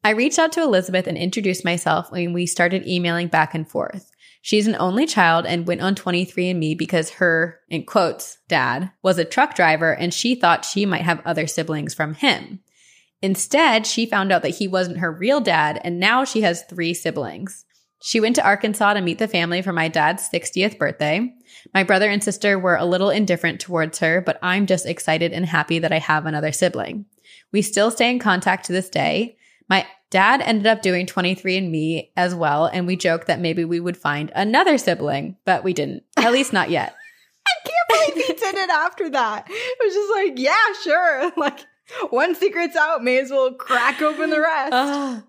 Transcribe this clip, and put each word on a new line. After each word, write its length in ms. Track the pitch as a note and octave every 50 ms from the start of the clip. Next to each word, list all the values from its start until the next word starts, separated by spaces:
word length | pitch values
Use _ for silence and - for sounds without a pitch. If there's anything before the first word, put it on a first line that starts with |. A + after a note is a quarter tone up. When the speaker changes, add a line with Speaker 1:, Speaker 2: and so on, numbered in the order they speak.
| -
Speaker 1:
I 60 | G#3+
reached 280 | A3 A3 B3 D4+ -
out 140 | - D#4+ D#4+
to 100 | D#4+ E4+
Elizabeth 460 | E4 C#4 G#3 F#3 F#3 - F#3 F#3 F#3
and 100 | - D#3
introduced 460 | - - F#3 - A3+ G3+ F#3+ F#3 - -
myself 480 | E3+ F3 F3 - D#3+ D#3 E3+ F3 -
when 220 | - F3+ F3 F3 F3
we 120 | F3 F3
started 400 | E3+ - - F3 F3 F#3 F#3+ -
emailing 440 | - F3+ F3 F3 F3 E3+ E3+ F3 E3+
back 260 | - E3 D#3 D#3 -
and 120 | D#3+ D#3
forth. 440 | - - - - - - F#3+ - _ _ _ _ - _ _
She's 260 | _ - - G#3+ G#3
an 80 | A3 G#3+
only 280 | - F3+ F#3 F#3 A#3 D#4
child 400 | D#4+ - G#3+ F3+ E3 E3 E3+ E3+
and 200 | - F3 F3 E3+
went 160 | F3 F3 E3+
on 140 | F3+ F#3+ G3
twenty-three 540 | F#3+ - F#3 F3 F3 F#3 F3+ - - F3+ F3+
and 100 | F3+ F3
me 160 | D#3+ D#3 D#3
because 360 | - D#3+ D#3+ F#3+ E3 D#3 -
her, 500 | - - F#3 F3 E3 E3 E3+ E3+ E3 _ _ _
in 160 | D#3+ D#3 -
quotes, 520 | - - G#3 F3+ D#3 - - - - - _ _ _
"dad," 420 | E3 D3 B2+ B2 A#2+ C#3 F3+ F#3+ _ _
was 160 | - F#3+ F#3
a 60 | F3 E3
truck 300 | E3 - B3+ C#4 D4 -
driver 400 | - F3+ D#3+ D#3 D#3 E3 D#3+ D3
and 180 | - F3 F3 -
she 220 | - - A#3+ B3+
thought 300 | B3 - E3+ E3+ - -
she 200 | - - G3 G#3
might 180 | G3+ F3 - D#3+
have 180 | F3 E3+ D#3+ -
other 220 | F3 E3 D#3+ D#3
siblings 460 | D3+ - - D#3+ E3 D#3 D3+ D3 D3+ -
from 200 | - D#3 D3+ D#3
him. 440 | - - C4+ F3 - - - G3+ F#3 _ _ _ _ _ _ _ _ _ _ _ _
Instead, 680 | - F#3+ G3 - - - - C#4+ E4 D4 A3+ A3 A3
she 180 | - - - A3+
found 260 | A3+ A3+ G3+ F#3+ G3
out 100 | F#3+ E3
that 80 | - C#3+
he 180 | E3+ - G#3
wasn't 300 | F#3+ F#3 F#3 F#3 F3 E3+
her 140 | E3 F3+ E3
real 280 | D#3+ F3 F#3 A#3+ C#4 D4
dad, 400 | A3+ G3+ E3+ D#3+ D3+ D3+ D3+ - -
and 160 | F3+ F3 F3
now 260 | F#3 G#3 A#3 B3+ C4+
she 160 | C4 - A3
has 220 | G#3+ F3+ E3+ E3+ -
three 300 | - F3 F3+ E3+ E3 E3+
siblings. 680 | - - E3 - D3 C3+ G2 D2+ F#2 F#3+ G3 - - _ _ _ _ _ _ _ _
She 180 | - - - A3+
went 160 | G#3+ A3+ A#3+
to 80 | D4 -
Arkansas 500 | - G#3 G3+ - G#3+ G3+ - G#3+ G3+ G#3
to 60 | G3+
meet 160 | F#3 F3 D#3+
the 120 | - A3 -
family 320 | - F3 E3+ E3 E3+ F3+
for 100 | F3+ F#3+
my 160 | F3 E3+ D#3+
dad's 420 | D#3+ D#3+ E3 D3+ D#3 F#3 F#3+ - -
sixtieth 480 | - E3+ E3+ - - F3+ F#3+ G#3+ G#3+
birthday. 560 | - D#3 C#3 D3 - D3+ D3 D#3 F#3+ A#3+ B3 - _ _ _ - - - - -
My 100 | F#3+ F#3+
brother 260 | F3+ G3+ F#3+ G#3 G#3
and 120 | G3+ G#3
sister 380 | G3+ G#3 G3 - - G#3 G3 F#3+
were 160 | F3+ F#3 E3+
a 80 | - D3+
little 240 | F3 F3+ F3+ F#3+ G3+
indifferent 520 | D3+ G#3 G#3+ F3+ F3 E3 - E3+ - -
towards 380 | - - F3 E3 D#3+ D#3 D#3 -
her, 200 | E3+ D#3+ E3 F#3
but 200 | F3+ - D#3+ -
I'm 240 | - F3+ F3+ G3 G3+
just 200 | F#3 F#3+ E3+ -
excited 460 | - - - - - D#3+ D#3+ E3+ E3+
and 140 | - E3 F3+
happy 340 | D#3+ E3+ D#3 D3+ - E3 E3
that 140 | E3 D#3 D#3
I 60 | D#3+
have 260 | - - D#3 D#3 D#3+
another 260 | D#3+ D#3 D3 D3+ D#3
sibling. 540 | - - F#3 F3 F3+ - - - - G#3 G3+ _ _ _ _ - - - _ _ -
We 80 | G#3
still 300 | G#3 G#3 - G3+ G#3 A#3
stay 180 | A3+ - A#3 A#3+
in 100 | B3 B3
contact 460 | A#3+ G#3+ F#3 F#3 - F#3+ F#3 F#3+ -
to 80 | - F3+
this 160 | F#3 F#3 -
day. 480 | - - C#3+ D3+ D3+ F#3+ A3+ A#3+ _ _ _ _ _ _ _ -
My 180 | F#3+ F#3+ - - - _ _ _
dad 320 | - F#3 F#3+ G#3+ C4 C4+
ended 260 | - - A3 G#3+ G3+
up 140 | A3 A3 A3
doing 240 | - F#3+ F3+ F3 F3+
twenty-three 500 | F#3 - G3 F3+ F3+ F#3 F#3 - F#3+ F#3
and 160 | F#3+ F#3+ F3
me 400 | E3 D#3 D3+ D#3 E3 D#3+ - _ _
as 180 | F3+ F3+ F3+ F3+
well, 300 | E3+ E3+ D3+ D3 D3+ E3
and 200 | E3 - F#3 F3+
we 120 | F3 F#3
joked 300 | F3+ - F3 E3 E3+ -
that 120 | - D#3+ -
maybe 240 | F3 E3 D#3+ E3+ E3+
we 160 | E3 E3+ E3+
would 160 | F3 F3+ F3
find 380 | - - C#3+ D3 D3 D#3 - -
another 420 | - G3 G#3+ A#3 C#4+ F#4 F#4 D4+
sibling, 600 | B3 - - E3+ - D#3 D3 C#3 C#3 D3+ - F#3 _ _
but 180 | - F#3 C3 -
we 80 | F#3
didn't. 320 | F3 E3 C#3+ C#3+ - - _ _ _
At 160 | - A3 A#3 A#3+
least 180 | C4+ C#4 -
not 180 | - F#3 - -
yet. 240 | E3+ D3 - - - - - - _ _ _
<laughs> 240 | _ _ _ _
Speaker 2:
I 60 | G5 F5+ - - -
can't 460 | D#5+ F5 E5+ - - D#5 D#4+ C#4+ -
believe 100 | E4 B4+
he 60 | C5 E4
did 220 | - A4+ G4 F#4
it 140 | G4 F#4+ F4+
after 400 | E4+ D4+ D#4+ F4+ - - F#4 D#4+
that. 340 | C4 C4+ A#3 - D#4+ D#4 - -
It 280 | F#4+ A4+ A#4+ B4+ B4+ -
was 120 | A#4+ G4+ F4+
just 180 | G4+ G#4 G4 A4+
like, 200 | G4+ G4 F#4 C4+ B3
"Yeah, 340 | C4 C#4 F4 G#4+ A4 A4 F#4+ - -
sure." 480 | F4 D4 F4 F4+ E4+ D4 C4 D4 F4 -
<laughs> 20 |
Like, 220 | E4+ D4 C#4 - - - _ _ _ _ - - C5 G4+ -
one 240 | - B3 D4+ F4+ E4+
secret's 400 | - F4+ G4+ G#4 G4 E4+ E4+ F4
out, 260 | E4 D4+ D#4 E4 C4+ A#3
may 160 | B3 B3+ C4
as 100 | C4+ B3+
well 240 | C#4 C4+ C4 B3+ B3+
crack 480 | B3+ - - C4 B3 A#3+ B3+ C4 C4
open 280 | D4+ D4+ D#4 D4 D#4 D#4
the 100 | D#4 D4+
rest. 320 | D#4 E4 D#4+ D4+ C4+ D4+ B3+
Speaker 1:
Ah. 500 | B3+ C4+ C#4+ C#4+ C#4+ C#4 C4+ B3 A3 -